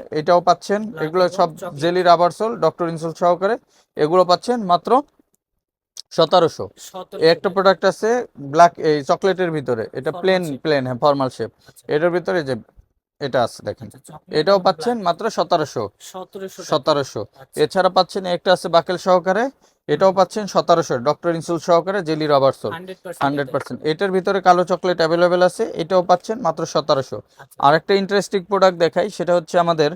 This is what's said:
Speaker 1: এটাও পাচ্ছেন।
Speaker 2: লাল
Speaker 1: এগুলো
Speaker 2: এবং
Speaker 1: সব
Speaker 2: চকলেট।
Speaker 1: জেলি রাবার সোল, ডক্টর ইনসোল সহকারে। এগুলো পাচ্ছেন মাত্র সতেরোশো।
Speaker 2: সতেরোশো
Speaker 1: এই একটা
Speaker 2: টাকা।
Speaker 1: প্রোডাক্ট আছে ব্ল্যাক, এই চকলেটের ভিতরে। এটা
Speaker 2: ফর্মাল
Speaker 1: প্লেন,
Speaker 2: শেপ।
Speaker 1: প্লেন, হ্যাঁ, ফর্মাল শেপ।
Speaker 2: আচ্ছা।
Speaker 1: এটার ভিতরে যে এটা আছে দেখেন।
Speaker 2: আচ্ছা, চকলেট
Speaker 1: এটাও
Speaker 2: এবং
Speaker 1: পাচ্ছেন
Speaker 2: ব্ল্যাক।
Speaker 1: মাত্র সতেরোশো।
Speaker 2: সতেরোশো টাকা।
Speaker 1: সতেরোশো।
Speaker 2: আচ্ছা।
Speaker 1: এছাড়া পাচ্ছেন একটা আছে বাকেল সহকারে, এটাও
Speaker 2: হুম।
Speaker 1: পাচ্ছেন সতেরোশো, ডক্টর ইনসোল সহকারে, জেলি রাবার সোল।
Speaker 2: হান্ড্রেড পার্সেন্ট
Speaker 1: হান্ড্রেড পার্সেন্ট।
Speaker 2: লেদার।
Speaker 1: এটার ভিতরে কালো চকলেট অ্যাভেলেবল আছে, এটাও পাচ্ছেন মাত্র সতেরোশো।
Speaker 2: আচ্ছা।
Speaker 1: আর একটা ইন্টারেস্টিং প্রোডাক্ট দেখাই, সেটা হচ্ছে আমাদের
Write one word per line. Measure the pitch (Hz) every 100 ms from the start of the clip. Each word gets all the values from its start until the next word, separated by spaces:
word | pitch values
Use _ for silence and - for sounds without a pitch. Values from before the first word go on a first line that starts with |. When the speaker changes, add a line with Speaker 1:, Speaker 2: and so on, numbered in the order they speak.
| -
Speaker 1:
এটাও | 156 151 175
পাচ্ছেন। | 180 170 - 208
Speaker 2:
লাল | 214 160
Speaker 1:
এগুলো | 156 175
Speaker 2:
এবং | 180 185
Speaker 1:
সব | 175 160
Speaker 2:
চকলেট। | 180 143
Speaker 1:
জেলি | 165 175
রাবার | 175 165 175
সোল, | - 214 226
ডক্টর | 160 - 170
ইনসোল | 165 165
সহকারে। | 156 175 175 190 254 _ _ _ -
এগুলো | 151 180
পাচ্ছেন | 180 175 - 240
মাত্র | 190 175 190 247 294 _ _ _ _ _ _ _ _ - -
সতেরোশো। | - 160 185 165 - 95 -
Speaker 2:
সতেরোশো | - 185 185 -
Speaker 1:
এই | 160
একটা | 170
Speaker 2:
টাকা। | 196
Speaker 1:
প্রোডাক্ট | 190 190 185
আছে | 196 - 220 247 226 -
ব্ল্যাক, | 139 151 170 -
এই | 160 151
চকলেটের | 135 170 190 180 180
ভিতরে। | 156 131 117
এটা | 104 131 143
Speaker 2:
ফর্মাল | 175
Speaker 1:
প্লেন, | 190 185
Speaker 2:
শেপ। | 170 131
Speaker 1:
প্লেন, | 160 143 127
হ্যাঁ, | 123
ফর্মাল | 151 143 131
শেপ। | - 107 - -
Speaker 2:
আচ্ছা। | - -
Speaker 1:
এটার | 151 175
ভিতরে | 175 170 185
যে | 135 117 - _ _ _ _ _
এটা | 139 131
আছে | 113 -
দেখেন। | 104 98 107
Speaker 2:
আচ্ছা, | 131
চকলেট | - 156 - 151
Speaker 1:
এটাও | 156
Speaker 2:
এবং | 196
Speaker 1:
পাচ্ছেন | 190 185 233 240
Speaker 2:
ব্ল্যাক। |
Speaker 1:
মাত্র | 180 165 220
সতেরোশো। | - 175 170 147 131 101 -
Speaker 2:
সতেরোশো | - 92 92 98 95 -
টাকা। | 170 156
Speaker 1:
সতেরোশো। | 139 143 135 117 101 _
Speaker 2:
আচ্ছা। | 135 -
Speaker 1:
এছাড়া | 151 190 185
পাচ্ছেন | 185 180 202 185
একটা | 175 196
আছে | 180 190
বাকেল | 165 165 180
সহকারে, | 190 180 180 190 269 - _ _ -
এটাও | 147 190
Speaker 2:
হুম। | 190
Speaker 1:
পাচ্ছেন | 185 220 196
সতেরোশো, | 185 156 170 - 135
ডক্টর | 123 147 170
ইনসোল | 165 160 165
সহকারে, | - 170 170 196
জেলি | 156 156 156
রাবার | 143 135
সোল। | - 113
Speaker 2:
হান্ড্রেড | 165 185 185
পার্সেন্ট | 180 170
Speaker 1:
হান্ড্রেড | 139 143 135
পার্সেন্ট। | 135 - 123
Speaker 2:
লেদার। | 151
Speaker 1:
এটার | 156 196
ভিতরে | 185 185 196
কালো | 180 175
চকলেট | 175 180 185 175
অ্যাভেলেবল | 160 170 175 180
আছে, | 180 - 226
এটাও | - 160 185
পাচ্ছেন | 180 180 - 226
মাত্র | 185 160 160
সতেরোশো। | 165 151 139 131 107
Speaker 2:
আচ্ছা। | - _ - -
Speaker 1:
আর | 143
একটা | 160 -
ইন্টারেস্টিং | 196 196 202 - 202
প্রোডাক্ট | 175 196 190 170
দেখাই, | 165 180 202
সেটা | - 170
হচ্ছে | 175 165 175
আমাদের | 170 160 147